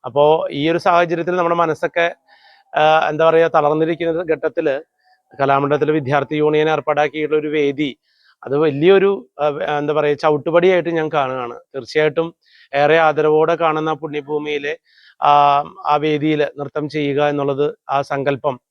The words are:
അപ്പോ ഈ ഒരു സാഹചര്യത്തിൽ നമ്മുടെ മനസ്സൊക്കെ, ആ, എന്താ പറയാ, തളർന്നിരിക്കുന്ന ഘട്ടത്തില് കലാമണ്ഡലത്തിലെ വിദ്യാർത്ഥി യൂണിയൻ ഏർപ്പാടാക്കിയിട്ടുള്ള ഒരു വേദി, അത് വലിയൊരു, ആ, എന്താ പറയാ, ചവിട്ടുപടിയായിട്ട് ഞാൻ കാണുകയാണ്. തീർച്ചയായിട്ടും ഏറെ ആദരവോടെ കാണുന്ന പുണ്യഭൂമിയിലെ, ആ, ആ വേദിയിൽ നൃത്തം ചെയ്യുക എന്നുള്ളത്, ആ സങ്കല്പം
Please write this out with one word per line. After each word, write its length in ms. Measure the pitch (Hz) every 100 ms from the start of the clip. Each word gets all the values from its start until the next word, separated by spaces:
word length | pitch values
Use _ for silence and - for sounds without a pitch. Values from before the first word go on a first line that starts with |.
| 127
അപ്പോ 420 | 123 147 160 -
ഈ 180 | 143 151
ഒരു 80 | 165
സാഹചര്യത്തിൽ 580 | 190 175 175 165 170 180
നമ്മുടെ 200 | 170 170
മനസ്സൊക്കെ, 600 | 165 151 165 - 170 - _ _ _ _ _ -
ആ, 320 | 156 160 160
എന്താ 200 | 151 160
പറയാ, 180 | 160 165
തളർന്നിരിക്കുന്ന 720 | 165 147 156 160 170 165 165
ഘട്ടത്തില് 600 | 175 156 160 156 156 135 - _ _ _ _ -
കലാമണ്ഡലത്തിലെ 500 | 139 139 139 147 151
വിദ്യാർത്ഥി 420 | 156 127 147 135 151
യൂണിയൻ 340 | 151 151 156
ഏർപ്പാടാക്കിയിട്ടുള്ള 720 | 156 151 147 151 156 151 151
ഒരു 60 | 151
വേദി, 500 | 151 143 139 147 - _ _ _ _
അത് 140 | - 139
വലിയൊരു, 720 | 156 139 165 196 196 196 - -
ആ, 380 | 151 143 180 147
എന്താ 160 | 147
പറയാ, 200 | 151 147
ചവിട്ടുപടിയായിട്ട് 760 | 143 156 147 165 170 180 185 165
ഞാൻ 200 | 165 156
കാണുകയാണ്. 420 | 156 131 131 120 117
തീർച്ചയായിട്ടും 800 | _ 135 120 151 151 143 165 _ _ _ _
ഏറെ 240 | 139 147 165
ആദരവോടെ 580 | 156 147 156 156 156 165
കാണുന്ന 380 | 165 156 156
പുണ്യഭൂമിയിലെ, 840 | 151 156 147 139 151 151 147 143 165 _ _ _ _
ആ, 100 | 143 147 143 143 147 - -
ആ 120 | 147
വേദിയിൽ 460 | 151 151 151 151 139 139
നൃത്തം 300 | 139 151 147
ചെയ്യുക 400 | 151 143 139 147
എന്നുള്ളത്, 460 | 147 139 139 147 - -
ആ 120 | 139
സങ്കല്പം 580 | 139 139 139 135 147 123 _